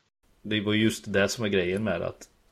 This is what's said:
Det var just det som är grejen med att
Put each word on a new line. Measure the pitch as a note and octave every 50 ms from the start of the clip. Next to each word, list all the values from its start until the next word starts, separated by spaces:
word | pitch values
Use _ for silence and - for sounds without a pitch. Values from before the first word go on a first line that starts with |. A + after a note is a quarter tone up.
| _ _ _ _ _ _ _ _
Det | - G#2 G#2+ G#2+
var | G2 G#2+ G#2+
just | G#2+ A2 A2 A2 - - G#2+ G2+
det | G2 G2 G2
som | - A#2+ A2+
är | G#2
grejen | G2+ F#2+ F2 F2+ F#2 G2+ A2
med | G2+ F2 E2+
att | F2+ F2 - - - - _ _ _ _